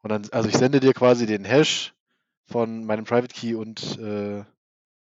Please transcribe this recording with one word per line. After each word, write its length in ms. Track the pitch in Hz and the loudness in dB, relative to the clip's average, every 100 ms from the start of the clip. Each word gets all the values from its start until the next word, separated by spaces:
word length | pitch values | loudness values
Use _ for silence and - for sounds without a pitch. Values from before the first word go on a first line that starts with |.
Und 80 | 110 | -4
dann, 180 | 107 101 | -4 -2
also 160 | 120 110 | -2 0
ich 80 | 110 | 2
sende 240 | 127 143 | 4 4
dir 140 | 131 | 4
quasi 320 | 127 123 123 113 | 4 4 4 2
den 180 | 107 | -2
Hash 500 | 98 131 156 - - _ _ _ _ _ _ | 2 4 4 0 -6 _ _ _ _ _ _
von 380 | 120 113 113 | -4 -4 -4
meinem 200 | 110 107 | -4 -4
Private 300 | 110 120 123 | 0 0 0
Key 200 | - 117 | -6 -6
und, 440 | 113 110 110 - - | -6 -6 -10 -10 -10
äh, 460 | 110 104 104 101 101 _ _ _ _ _ | -6 -6 -6 -8 -12 _ _ _ _ _